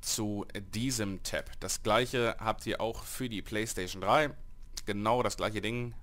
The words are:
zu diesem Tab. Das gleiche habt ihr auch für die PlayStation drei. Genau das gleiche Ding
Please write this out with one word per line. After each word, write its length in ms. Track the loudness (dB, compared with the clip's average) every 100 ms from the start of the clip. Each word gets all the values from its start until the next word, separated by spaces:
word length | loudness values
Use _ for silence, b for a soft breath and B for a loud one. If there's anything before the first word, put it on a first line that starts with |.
zu 440 | -2 0 0 -2 -4 -6 -6
diesem 500 | -2 0 0 0 -2
Tab. 280 | -2 -4 -4 -8
Das 240 | -4 -2
gleiche 540 | 4 6 6 4 2 2
habt 260 | 0 0 0
ihr 140 | 0
auch 240 | 0 -2
für 240 | -6 -4 -2
die 140 | -2
PlayStation 600 | -2 -2 0 -2 -4 -2
drei. 280 | 4 6 4 -2 -10 -10 -10 -10 -2
Genau 380 | 0 4 4
das 120 | 4 2
gleiche 240 | 0 0
Ding 340 | -2 -2 -4 -8